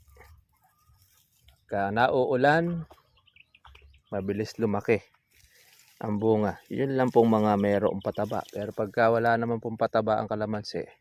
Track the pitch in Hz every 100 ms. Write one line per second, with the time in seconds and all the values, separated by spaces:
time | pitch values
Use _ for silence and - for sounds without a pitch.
0 | _ - - - _ _ _ _ _ _
1 | _ _ _ _ _ _ - 101 98 110
2 | 127 131 127 127 139 160 170 170 156 -
3 | _ _ _ _ _ _ - - - _
4 | _ 104 95 101 107 - 110 101 - 110
5 | - _ _ _ _ _ _ _ _ -
6 | 113 104 110 107 104 92 - - 135 131
7 | 127 120 113 113 107 104 101 101 104 98
8 | 104 104 104 110 - 101 104 - 107 120
9 | 113 117 117 117 117 117 117 110 113 113
10 | 107 107 110 107 107 107 - 85 - _